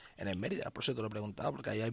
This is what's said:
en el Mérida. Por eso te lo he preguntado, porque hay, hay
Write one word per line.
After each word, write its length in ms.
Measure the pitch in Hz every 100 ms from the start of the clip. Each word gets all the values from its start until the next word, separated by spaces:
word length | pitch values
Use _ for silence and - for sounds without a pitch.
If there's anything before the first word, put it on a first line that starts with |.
| - -
en 100 | 98
el 80 | 92
Mérida. 320 | 123 185 -
Por 140 | -
eso 100 | -
te 60 | 123
lo 60 | 110
he 40 |
preguntado, 420 | 107 104 98 143
porque 180 | 139 -
hay, 100 | 107
hay 120 | 113